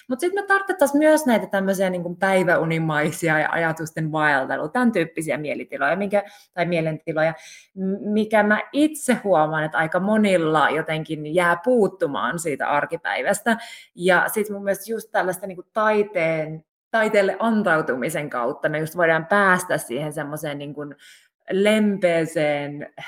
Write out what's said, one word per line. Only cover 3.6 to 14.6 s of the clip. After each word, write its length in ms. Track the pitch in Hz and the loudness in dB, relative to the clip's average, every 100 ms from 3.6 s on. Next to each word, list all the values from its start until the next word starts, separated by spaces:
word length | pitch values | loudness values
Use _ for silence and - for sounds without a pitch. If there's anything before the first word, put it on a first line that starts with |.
| 165 160 156 - 160 | -2 -2 -6 -6 -4
vaeltelu, 560 | 156 151 139 131 135 151 | 0 2 2 0 -4 -2
tän 240 | 247 240 | 0 2
tyyppisiä 460 | 208 160 - 160 135 | 2 0 -4 -4 -4
mielitiloja, 580 | 147 120 127 135 139 180 | -4 -8 -8 -4 -2 0
minkä, 280 | 202 202 196 - _ | 0 -2 -2 -12 _
tai 120 | 180 170 | -6 -2
mielentiloja, 680 | 170 160 156 - 151 160 156 - - _ | 0 -2 -4 -6 -2 0 -2 -14 -20 _
m-, 380 | 196 190 196 208 | -8 -6 -4 -2
mikä 300 | 208 214 220 | -2 2 2
mä 180 | 208 214 - | 2 2 0
itse 420 | 277 302 311 - | 0 0 0 -2
huomaan, 500 | 233 202 170 156 156 | 0 2 2 2 0
että 140 | 156 - | -2 -2
aika 220 | 160 180 | 0 0
monilla 720 | 196 220 208 180 160 156 131 | 0 2 4 4 2 4 2
jotenkin 640 | 143 151 156 151 151 151 | 2 -2 -4 -6 -8 -2
jää 220 | 175 175 170 | 0 2 2
puuttumaan 720 | 254 247 190 - 165 101 113 165 | 2 4 2 0 -2 -2 -2 -2
siitä 300 | 165 135 - | -4 -4 0
arkipäivästä. 880 | 147 - 165 - 98 143 190 240 220 - - - | 0 -2 -6 -4 -2 -2 -2 0 -2 -4 -20 -20
Ja 300 | - 180 175 156 | -4 2 4 2
sit 180 | 220 208 | -2 -4
mun 140 | 196 | -4